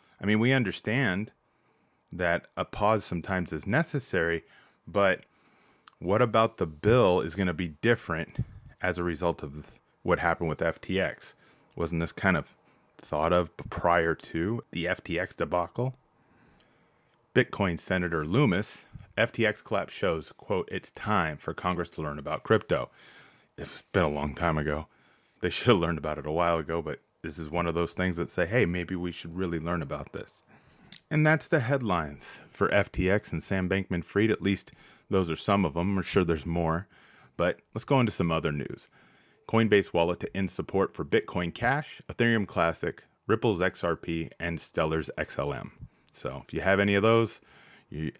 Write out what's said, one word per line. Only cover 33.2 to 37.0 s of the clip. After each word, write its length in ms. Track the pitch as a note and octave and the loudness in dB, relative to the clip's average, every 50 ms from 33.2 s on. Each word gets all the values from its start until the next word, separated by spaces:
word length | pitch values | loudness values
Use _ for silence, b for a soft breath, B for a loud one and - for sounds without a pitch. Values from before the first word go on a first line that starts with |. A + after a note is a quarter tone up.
| - - - | 0 -2 -6
and 100 | D#2+ - | -6 -4
Sam 260 | - G2+ F#2+ F#2 F2+ | -2 -2 0 0 0
Bankman-Fried. 640 | F#2+ G2 F#2 - F2+ F2 E2 - - G2+ G#2+ A2 | 0 0 0 -2 -2 -4 -4 -2 2 2 4 4
At 100 | G#2 - | 2 2
least 300 | F2 G2 G2 - - - b b b b b b b b | 0 0 0 0 -2 -8 b b b b b b b b
those 180 | G2+ F#2+ F2+ E2 | 2 2 2 2
are 60 | D#2+ | -2
some 300 | - - - G2+ G2+ G2 | -2 0 2 2 4 4
of 100 | D#2+ C#2 | 2 0
them. 240 | E2 F2 G2 G2+ F#2+ | 0 0 0 0 -2
I'm 60 | F2+ | -2
sure 200 | - - G2+ F2+ | 0 2 2 4
there's 220 | E2+ E2 D#2 D2 | 4 2 -2 -2
more. 400 | E2 E2 F2 E2+ D#2+ D#2+ F2 G2 - b b | -2 -2 0 0 0 0 -2 -4 -8 b b